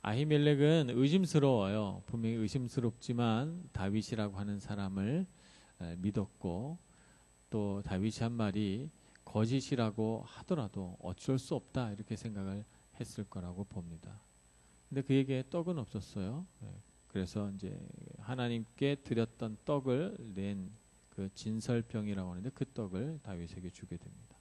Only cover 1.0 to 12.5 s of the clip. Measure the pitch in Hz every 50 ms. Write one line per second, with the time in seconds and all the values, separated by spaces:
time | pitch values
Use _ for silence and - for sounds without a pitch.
1 | 131 143 165 190 185 147 - 156 139 139 127 110 98 95 101 107 104 98 95 92
2 | - - - 117 113 110 113 117 110 101 - 139 123 117 - 139 120 117 - -
3 | - - 120 120 120 117 110 113 139 160 165 180 170 - - - 95 98 101 110
4 | 104 - 120 107 107 101 98 98 101 104 101 101 - - 107 101 98 95 95 95
5 | 98 107 139 175 190 - - - - - - - - - - _ 87 82 85 90
6 | 92 104 98 113 98 - - _ - 95 85 90 123 147 170 180 - _ - -
7 | - - - _ - _ _ _ _ _ - 110 104 101 98 98 98 - 98 92
8 | 101 110 104 - 113 117 120 117 110 101 95 104 107 101 95 117 139 156 - -
9 | - - - - _ - - 107 110 113 131 135 127 - 143 120 113 110 101 -
10 | 110 110 113 - - - - - - - 180 156 117 98 - 101 95 90 90 -
11 | - 90 87 - - - 131 127 - - 165 123 - - - 131 123 110 101 101
12 | 104 - 113 - - 120 107 101 95 95